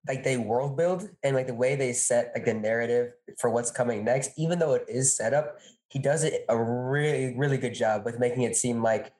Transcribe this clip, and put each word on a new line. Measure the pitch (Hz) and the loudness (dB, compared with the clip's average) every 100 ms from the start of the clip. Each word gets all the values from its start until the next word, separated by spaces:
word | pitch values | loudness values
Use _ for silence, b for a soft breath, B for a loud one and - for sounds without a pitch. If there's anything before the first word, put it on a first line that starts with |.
| - | -4
like, | 135 | -4
they | 139 127 | 0 -2
world | 104 117 143 139 | 0 0 0 0
build | 175 185 208 - | 0 0 -6 -4
and, | 139 135 | 0 0
like, | 127 | 0
the | |
way | 117 127 143 | 0 0 2
they | 131 | 0
set, | 123 - 120 117 | 0 2 2 2
like, | 120 117 | -2 -2
the | |
narrative | 107 107 117 117 120 120 - - - | 0 0 0 2 2 0 -8 -20 -2
for | 120 | 0
what's | 117 117 | 0 -2
coming | - 120 110 110 | -2 -2 0 0
next, | 135 139 - | 0 0 -2
even | 160 175 | -2 2
though | 156 | 2
it | 123 - | 2 0
is | 117 135 | 0 0
set | - 110 | 0 2
up, | 143 - - B B _ | 0 0 -10 B B _
he | 139 | -2
does | 139 147 | 0 2
it | 151 - - | 0 -2 0
a | 120 | 0
really, | 117 123 127 143 151 139 131 120 | 0 -2 -2 0 0 0 -2 0
really | 143 135 | 0 0
good | 123 | -2
job | 110 113 107 110 | 0 0 0 -2
with | 117 | 0
making | 123 123 | 0 2
it | 117 - | 0 0
seem | 123 117 | 0 0
like | 113 110 - | 2 0 -2